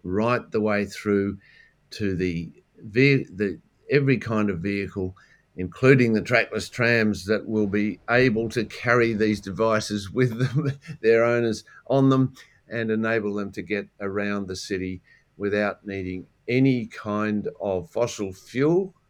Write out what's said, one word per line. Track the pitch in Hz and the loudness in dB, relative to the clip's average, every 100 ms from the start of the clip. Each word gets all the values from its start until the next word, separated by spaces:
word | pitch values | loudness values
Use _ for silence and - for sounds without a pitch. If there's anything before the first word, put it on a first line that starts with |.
right | 87 95 113 123 - | -4 0 0 0 -2
the | 110 | -2
way | 107 104 101 | 0 0 -2
through | - 104 101 98 98 _ _ _ _ _ | -4 0 0 0 -4 _ _ _ _ _
to | - 101 | -6 -4
the | 90 92 85 85 - _ _ | -2 -2 -4 -8 -14 _ _
ve-, | 110 110 139 135 - | -6 2 4 4 0
the, | 92 101 82 _ _ - | -4 -4 -4 _ _ 0
every | 139 139 113 | 2 2 0
kind | 113 110 104 | 0 0 0
of | 85 | -2
vehicle, | 98 101 92 101 92 - _ _ _ - | -4 -4 -4 -6 -6 -8 _ _ _ -10
including | 90 - 131 135 117 | -10 2 6 6 6
the | 107 | 2
trackless | 85 117 101 107 - | 2 0 0 -4 -6
trams | - 120 117 107 87 92 | -2 2 4 2 0 -2
that | 104 - | -2 0
will | 107 104 | -2 0
be | 104 107 - - | 0 -2 -4 0
able | 123 127 107 113 | 2 4 2 -2
to | 120 104 | -4 -6
carry | - 120 120 117 | -4 0 2 2
these | 107 107 101 | 2 0 0
devices | 98 90 113 110 - 104 95 | -4 -2 2 2 -2 -6 -4
with | 107 123 113 | 0 0 0
them, | 127 131 139 135 - | -2 0 -2 -6 -12
<laughs> | 147 | -2
their | 110 113 | 4 4
owners | 117 120 117 107 - - - | 4 2 0 -2 -10 -18 -2
on | 135 135 | 4 6
them, | 131 131 - - _ _ | 4 2 -2 -20 _ _
and | 113 113 | -6 -2
enable | 110 110 113 104 | -2 0 0 -2
them | 101 98 | -4 -6
to | 104 | -8
get | 90 104 101 _ | -4 -6 -6 _
around | 101 101 101 101 95 | -6 -4 -2 -4 -6
the | 92 | -10
city | - 95 92 92 - _ _ - | -6 -4 -4 -8 -14 _ _ -6
without | 101 104 101 - 101 | -2 0 -2 -4 -8
needing | 98 92 92 - _ - | -8 -6 -8 -10 _ -2
any | 127 135 123 110 | 4 4 2 -2
kind | - 107 104 107 104 101 - | -10 -6 -2 0 -2 -4 -6
of | 98 92 85 | -2 -2 -4
fossil | - 120 - 98 | -2 -2 -2 -8
fuel, | 92 - 123 147 175 190 - | -8 -8 0 2 2 0 -8